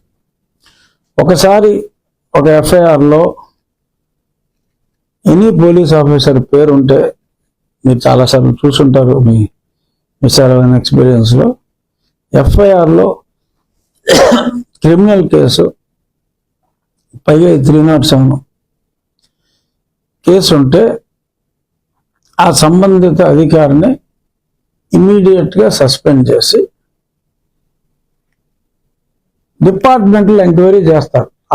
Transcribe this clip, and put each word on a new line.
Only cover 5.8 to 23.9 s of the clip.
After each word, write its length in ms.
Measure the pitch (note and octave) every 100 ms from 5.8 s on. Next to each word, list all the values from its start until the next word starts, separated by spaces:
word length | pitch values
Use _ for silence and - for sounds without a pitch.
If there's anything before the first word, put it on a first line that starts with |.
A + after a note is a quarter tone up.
| D#3+ D#3
ఆఫీసర్ 380 | C#3+ D3 C#3 C3 -
పేరు 180 | C#3+ D3+ C#3
ఉంటే 220 | C3 C3+ E3 - _ _ _ _ _ _ C3
మీరు 140 | B2 C3+
చాలాసార్లు 480 | B2+ B2 C3+ B2+ B2
చూసుంటారు 520 | C#3+ C#3 C#3+ C3+ B2+ C3+ A#2+
మీ 100 | A2+ G#2+ _ _ _ _ _ _ _
విశాలమైన 540 | B2+ - C3 B2+ B2+ B2+
ఎక్స్పీరియన్స్లో. 640 | - C#3 B2+ A#2+ A2+ B2 A3 B3+ _ _ _ _ _ _ _
ఎఫ్ఐఆర్లో 720 | - C3+ - G3+ F#3 D#3+ E3 F#3+ - _ _ _ _ _ _ _ _ - - - A#3 B3 A#3+ - _
క్రిమినల్ 420 | D#3 E3+ G#3 G3+ D#3
కేసు, 320 | D3+ C3+ D#3+ F3 - _ _ _ _ _ _ _ _ _ _ _ _ _ - -
పైగా 220 | D3+ F3 D#3+ C3+
త్రీ 120 | D3+ D#3+
నాట్ 160 | D#3 -
సెవెన్ 220 | C3+ C3 B2+ - _ _ _ _ _ _ _ _ _ _ _ _ _ _ _ _ _ -
కేసు 260 | F#3+ - D#3
ఉంటే 220 | C3 E3 A3+ A3+ _ _ _ _ _ _ _ _ _ _ _ _ _ -
ఆ 100 | F3 D#3+
సంబంధిత 560 | D#3 F3+ G3 F#3+ F3 D#3+ E3+
అధికారిని 580 | D3 D#3 D#3+ D3 C#3+ G3+